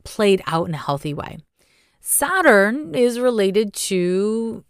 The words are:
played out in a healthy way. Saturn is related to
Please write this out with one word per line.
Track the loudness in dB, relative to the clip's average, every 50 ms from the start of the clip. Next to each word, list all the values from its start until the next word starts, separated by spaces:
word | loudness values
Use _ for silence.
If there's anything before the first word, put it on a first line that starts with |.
| _
played | -14 -4 0 2 2 2 2 0
out | -4 -4 -2 -2 -4
in | -6
a | -6
healthy | -4 -4 -4 -4 -4 -8
way. | -8 -8 -10 -12 -14 -18 -20 _ _ _ _ _ _ _ _ _ _ _
Saturn | _ -4 -2 0 0 0 0 4 6 6 6 6 6 4 0 -4 -6 -4 0
is | 2 2 2 2 0
related | 0 0 2 2 0 2 2 0 0 0 -4
to | -8 -6 -2 -2 0 0 0 0 0 -2 -2 -2 -4 -4 -6 -10 -12 -16